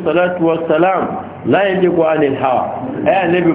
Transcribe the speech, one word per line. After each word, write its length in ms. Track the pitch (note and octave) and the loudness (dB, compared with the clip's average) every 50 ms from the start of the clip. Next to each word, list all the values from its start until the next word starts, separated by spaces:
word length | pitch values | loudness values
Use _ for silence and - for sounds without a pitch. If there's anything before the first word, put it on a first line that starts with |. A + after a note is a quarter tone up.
| F3+ | 0
salatu 400 | E3 D#3 F3 F3+ F3+ F3+ E3+ E3 E3 | 0 0 0 0 0 0 0 0 0
wassalam 600 | D#3+ E3 E3 E3 E3 D#3 F3+ F#3+ F#3+ E3+ C#3+ - - - - - - - - | 0 -2 0 0 2 2 2 2 2 0 -2 -4 -6 -8 -10 -12 -14 -8 -2
la 180 | - B2+ F3 G3+ G3 | 0 2 2 2 2
yantiqu 320 | F#3 F3+ F3+ F3 E3 E3+ E3 D#3 | 2 2 2 2 2 2 2 2
anil 280 | D#3+ D3+ D3 C#3 C3+ | 2 2 0 0 0
hawa. 440 | A#2+ B2+ C3+ B2+ A2+ - - - - - - - - - | 0 0 0 0 0 -2 -4 -6 -8 -8 -8 -6 -2 0
Ai 220 | - E3+ G3 F#3 E3+ | 0 2 2 2 2
annabi 240 | F3 F3+ F3 E3+ | 0 2 2 2